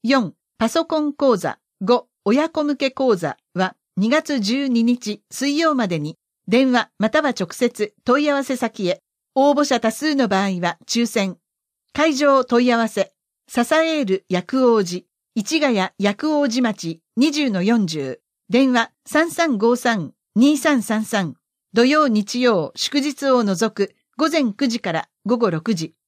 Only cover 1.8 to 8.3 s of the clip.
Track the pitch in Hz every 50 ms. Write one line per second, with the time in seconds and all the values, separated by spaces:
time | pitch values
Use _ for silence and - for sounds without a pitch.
1.8 | 196 185 247 240 - _ _ _ _ 202 226 277 311 320 320 311 302 294 285 -
2.8 | 277 269 262 - 269 254 214 170 170 143 - _ _ _ _ 175 185 190 - _
3.8 | _ _ _ - 196 226 277 311 311 - 294 262 202 196 240 269 277 269 247 233
4.8 | 226 240 247 240 - 208 208 - _ _ - - 262 285 285 302 330 320 302 254
5.8 | 226 185 175 156 147 156 165 _ _ _ _ _ _ - 214 254 269 262 247 240
6.8 | 220 _ _ _ 208 220 - 302 302 277 233 - 190 165 - - 254 240 - -
7.8 | 208 202 _ _ _ - 247 285 294 294